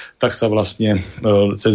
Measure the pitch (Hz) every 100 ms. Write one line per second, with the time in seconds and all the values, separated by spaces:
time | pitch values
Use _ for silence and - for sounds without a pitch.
0 | - - 120 - 113 107 101 - 110 98
1 | 95 - 110 101 101 98 113